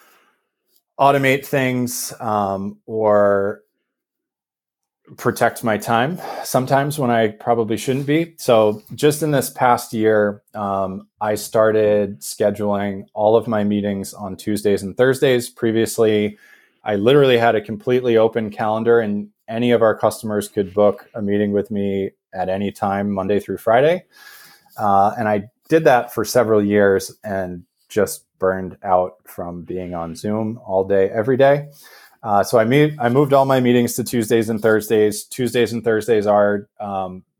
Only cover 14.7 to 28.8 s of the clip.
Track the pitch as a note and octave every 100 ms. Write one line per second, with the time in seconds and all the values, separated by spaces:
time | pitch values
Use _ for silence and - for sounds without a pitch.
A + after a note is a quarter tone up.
14.7 | G2 F#2+ F2+ C3 C3 C#3+ B2 A#2+ - A#2
15.7 | A2 A2 - A2 G#2+ G#2 G#2 _ _ _
16.7 | _ - G2+ A2 C#3+ C3+ A#2+ A#2 A2 G#2
17.7 | G#2 - B2+ B2 A2+ A2+ A#2 G#2+ G#2 A2
18.7 | A2 A2+ A#2 A2 G#2 G#2 _ - A2+ A#2+
19.7 | A#2 A2 G#2 A2+ - A2 G#2 G2+ - F#2
20.7 | G2 G#2 G2+ - A#2 G2+ G2+ G#2 G2+ G2
21.7 | G#3 G2+ G2 F#2+ _ _ F#3+ F#3 F#3+ G2
22.7 | - G#2 G2 G2+ G2 F#2+ G2+ - F#2+ -
23.7 | A#2 D3 F3 - _ - - - _ _
24.7 | - G#2+ G2 G2+ A2 A2 G#2 G#2+ _ -
25.7 | D#3+ D#3 B2 A#2+ - G#2 B2+ A2 G#2+ G#2
26.7 | G#2 G2+ F#2+ - - G#2+ F#2+ F2+ F2 -
27.7 | _ - - G2 - _ - F#2+ F#2+ F#2
28.7 | -